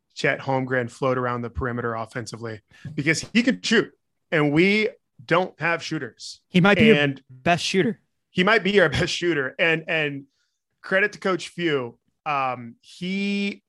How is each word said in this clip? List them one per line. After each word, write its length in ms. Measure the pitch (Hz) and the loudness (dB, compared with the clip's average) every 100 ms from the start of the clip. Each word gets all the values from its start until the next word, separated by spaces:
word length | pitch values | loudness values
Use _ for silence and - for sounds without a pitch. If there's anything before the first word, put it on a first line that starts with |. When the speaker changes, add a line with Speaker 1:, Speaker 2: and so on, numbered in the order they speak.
| _ - | _ -4
Speaker 1:
Chet 260 | 147 - | -2 -2
Holmgren 500 | 135 131 127 131 120 | -2 -2 0 -2 -4
float 260 | - 135 127 | -4 -2 -2
around 260 | 123 120 | -2 -4
the 60 | 117 | -8
perimeter 460 | - 131 120 120 113 | -8 -6 -4 -6 -6
offensively, 640 | 110 131 107 110 117 107 _ - - | -8 -10 -10 -10 -12 -14 _ -18 -12
because 280 | 151 143 156 - | -4 -2 -2 0
he 100 | 220 | 0
can 200 | 247 - | 2 0
shoot, 320 | - 226 - _ _ _ - | 2 0 0 _ _ _ -4
and 180 | 160 147 | 0 2
we 380 | 151 190 214 214 - _ - 120 | 4 4 4 0 -6 _ -12 0
don't 320 | 170 185 - | 0 0 -4
have 200 | 165 170 | -4 -4
shooters. 600 | - 156 120 - - - _ | -4 -8 -10 -14 -20 -20 _
Speaker 2:
He 100 | 180 | 4
might 180 | 196 208 | 4 6
be 100 | - | 6
your 100 | 147 | 6
Speaker 1:
And 240 | 143 131 - | 4 -2 -12
Speaker 2:
best 340 | - 170 170 | -6 0 0
shooter. 380 | - 190 180 - _ _ _ | 0 0 0 -2 _ _ _
Speaker 1:
he 120 | 180 | 0
might 220 | 190 220 185 | 4 4 4
be 160 | 202 | 4
our 80 | 160 | 4
<laughs> 100 | 127 | 2
best 140 | 175 | -2
shooter. 420 | - 170 147 131 - | -2 -2 -2 -4 -2
And, 280 | 170 160 160 | 0 0 -2
and 380 | 160 147 139 139 _ _ _ _ _ | -4 -4 -6 -14 _ _ _ _ _
credit 320 | - 190 208 | -4 0 0
to 60 | - | -2
Coach 280 | 196 180 - | -4 -4 -6
Few. 500 | - 170 143 120 - _ _ 156 | -6 -2 -2 -4 -12 _ _ -6
Um, 500 | 139 131 123 117 - | -4 -4 -6 -10 -18
he 840 | _ - 175 196 202 202 202 - | _ -12 -6 -4 -4 -4 -4 -8